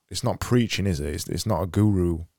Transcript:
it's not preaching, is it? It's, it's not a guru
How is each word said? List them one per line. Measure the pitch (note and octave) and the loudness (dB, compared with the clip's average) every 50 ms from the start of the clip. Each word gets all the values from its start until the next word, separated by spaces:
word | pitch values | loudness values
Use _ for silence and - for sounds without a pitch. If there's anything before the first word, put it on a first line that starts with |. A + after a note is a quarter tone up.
| _ - | _ -12
it's | - - - | -10 -6 -4
not | A#2+ F2+ - | -4 -4 -4
preaching, | - - A#2+ B2 A#2 G#2 - - G2 | -2 2 2 2 2 2 0 -2 0
is | G2+ F2 C#2 | 0 0 -2
it? | D2 D2 D2+ | -2 -4 -4
It's, | E2+ D#2+ - | -6 -6 -4
it's | D#2+ E2+ - | -4 -4 -2
not | G#2+ - D#2+ | -2 -2 -2
a | F2 | -2
guru | F2 E2 G2+ G#2+ G#2+ G2+ F#2 F2 F2 E2+ E2 E2+ - _ | 0 2 4 4 4 4 4 2 2 0 -2 -6 -12 _